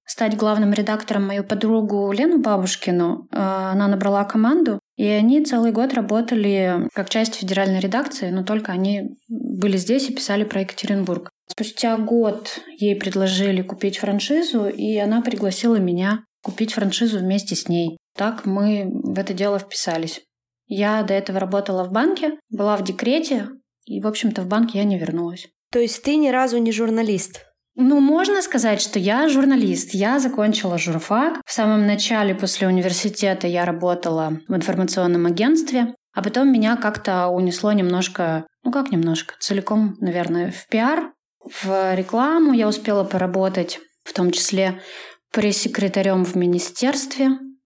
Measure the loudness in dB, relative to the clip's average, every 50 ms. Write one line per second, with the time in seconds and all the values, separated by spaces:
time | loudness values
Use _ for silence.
0 | -6 -10 -4 -2 -2 0 0 0 0 2 2 2 2 2 2 2 0 0 -2 -4
1 | -4 -2 -2 -2 -2 -2 -2 -4 -4 -4 -2 0 2 2 2 2 2 0 0 0
2 | 0 0 0 0 2 2 2 2 2 2 2 2 0 -2 -2 -4 -2 0 0 2
3 | 2 0 -2 -4 -8 -8 -4 -2 -2 0 -2 -2 -2 0 0 2 2 2 2 2
4 | 2 2 2 2 0 0 2 2 4 4 4 4 2 2 0 -2 -8 _ _ -2
5 | 0 0 2 4 4 4 4 4 4 2 2 2 2 2 2 2 0 0 0 -2
6 | 0 0 0 0 0 0 0 0 2 2 2 2 2 2 0 0 -2 -2 -4 -6
7 | -6 -2 0 0 0 0 -2 -4 -4 -2 0 0 2 2 2 0 0 0 0 -2
8 | -2 -4 -6 -6 -6 -4 -4 -4 -2 -2 -2 -2 -2 -4 -4 -2 -2 -2 -2 -2
9 | -4 -8 -12 -14 _ -10 -10 -8 -6 -6 -4 -2 0 0 0 0 0 0 0 0
10 | 0 -2 -4 -6 -4 -2 -2 -2 -2 -2 -2 -4 -4 -6 -8 -8 -4 -2 -2 -2
11 | 0 -2 -4 -6 -8 -12 -18 _ _ -14 -8 -6 -6 -6 -4 -2 -2 0 0 0
12 | 0 0 2 2 2 2 0 -2 -8 -12 -14 -14 -16 -18 -6 -2 0 0 0 0
13 | -2 -2 0 0 0 0 0 0 0 2 0 0 -2 -4 -6 -4 -4 -4 -2 -2
14 | -2 -2 -2 -2 0 0 0 0 0 0 0 0 0 -2 -2 -2 -2 -2 0 0
15 | 0 2 0 0 0 0 -2 -2 -2 -2 -2 0 0 2 2 4 2 2 0 0
16 | 0 0 -2 -2 -6 _ _ _ -10 -10 -6 -4 -4 -4 -2 -2 -2 -2 0 0
17 | 0 0 0 0 0 0 0 0 -2 -4 -6 -4 -2 0 0 0 0 -2 -4 -8
18 | _ _ _ -4 -4 -4 -4 -4 -4 -2 0 2 2 2 2 0 -2 -4 -4 -4
19 | -4 -4 -4 -4 -4 -4 -4 -2 -2 0 0 -2 -4 -6 -8 -6 -4 -4 -4 -4
20 | -4 -6 -8 -12 -16 _ _ _ _ _ _ _ _ -8 -4 -2 0 0 0 0
21 | 0 0 0 0 -2 -2 -4 -4 -2 0 -2 -2 -2 0 -2 -2 -2 -2 0 2
22 | 2 2 0 0 -2 -4 -4 -6 _ _ -4 -2 0 0 0 0 -2 -4 -4 -2
23 | 0 0 0 0 0 0 -2 -2 -4 -6 -12 -18 _ _ _ _ _ -10 -8 -4
24 | -4 -4 -2 0 -2 -2 0 -2 -2 0 2 2 2 2 2 0 0 2 0 0
25 | -2 -2 -2 -2 -4 -4 -6 -10 -16 -20 _ _ _ _ 0 0 0 0 -2 -2
26 | -2 0 2 4 4 4 2 2 2 2 2 2 2 2 0 0 0 0 0 0
27 | 2 0 0 -2 -2 -6 -10 -16 -20 _ _ _ _ _ _ 2 4 6 6 6
28 | 6 6 4 4 4 2 2 0 0 0 0 0 2 2 2 0 -2 -2 -2 0
29 | 0 2 2 2 2 4 4 4 4 4 4 4 2 2 0 -2 -4 -4 -2 0
30 | 0 2 2 2 0 0 0 2 2 2 2 0 -2 -2 -2 -2 -2 -2 -2 -4
31 | -2 0 0 2 2 0 -2 -4 -8 -6 -2 0 2 2 4 4 4 2 2 0
32 | 0 0 0 0 0 0 0 0 -2 -2 -2 0 2 2 2 2 2 0 -2 -2
33 | -2 -4 -2 0 0 0 0 0 -2 -2 0 0 0 -2 -2 0 0 0 0 0
34 | -2 -2 -2 0 0 -2 -4 -6 -4 -4 -2 -2 0 0 0 0 0 0 0 0
35 | 2 2 2 2 2 2 2 2 2 2 2 2 0 0 0 0 0 0 -2 -8
36 | _ _ _ -6 -4 -2 0 2 4 4 4 4 4 2 2 0 0 -2 -4 -2
37 | -2 -2 0 2 2 2 2 2 0 0 0 0 0 2 2 2 2 2 2 0
38 | -2 -2 -2 -2 -2 -2 -2 -2 -6 -8 _ _ -6 -2 -2 -2 -2 0 0 0
39 | 2 0 0 -2 -4 -10 -12 -10 -6 -4 -2 -4 -2 0 0 2 2 0 0 -2
40 | -4 -2 -2 -2 -2 0 -2 -2 -2 -4 -6 -10 -6 -4 -2 0 2 2 0 0
41 | -2 -6 -12 _ _ _ _ _ -20 -18 -14 -8 -4 -2 0 2 2 2 0 0
42 | -2 -2 0 0 2 2 4 4 4 6 6 4 4 2 0 -2 -2 0 0 0
43 | 0 0 0 0 0 0 0 0 0 0 0 -2 -2 -4 -6 -12 -14 _ _ _
44 | _ -8 -2 0 0 2 2 0 -2 0 0 0 0 0 -2 -4 -10 -16 -18 -18
45 | -18 -20 -20 -20 _ _ -2 0 0 2 0 0 -2 -2 -2 -2 -2 0 0 0
46 | 0 2 2 2 0 0 0 0 2 2 2 0 -2 -4 -4 -2 -2 0 0 -2
47 | -4 -6 -2 0 2 2 2 0 -4 -12 -18 -20 _